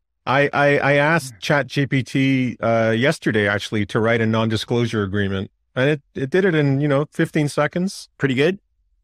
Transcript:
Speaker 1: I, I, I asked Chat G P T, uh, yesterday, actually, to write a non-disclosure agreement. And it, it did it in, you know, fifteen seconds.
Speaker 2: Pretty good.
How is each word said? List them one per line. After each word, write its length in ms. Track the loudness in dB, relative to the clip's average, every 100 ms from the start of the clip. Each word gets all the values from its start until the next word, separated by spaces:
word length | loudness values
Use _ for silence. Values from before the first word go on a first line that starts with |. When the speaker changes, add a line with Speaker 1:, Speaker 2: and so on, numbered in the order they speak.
| _ _ -2
Speaker 1:
I, 240 | 2 2
I, 240 | 2 2 2
I 160 | 2
asked 420 | 2 2 0 -2 -8
Chat 280 | -2 -2 -2
G 180 | -2 -2
P 160 | -2
T, 560 | -2 0 2 2 -2 -2
uh, 340 | 0 2 2 2
yesterday, 500 | 0 0 0 0 2
actually, 380 | 0 -2 -4 -2
to 120 | 0
write 220 | 2 2
a 40 | 0
non-disclosure 800 | 0 0 -2 -2 -2 0 -2
agreement. 480 | -2 -2 -2 -4 -8 _ _ -2
And 140 | 0
it, 120 | -2 _ -8
it 140 | -2
did 160 | 0 2
it 100 | 2
in, 240 | 2 2
you 80 | 2
know, 180 | 0 -2
fifteen 380 | -4 -2 0 -2
seconds. 580 | 0 -2 -2 -4 -6 -18 -4
Speaker 2:
Pretty 160 | -2
good. 260 | 2 0 -2 _ _ _ _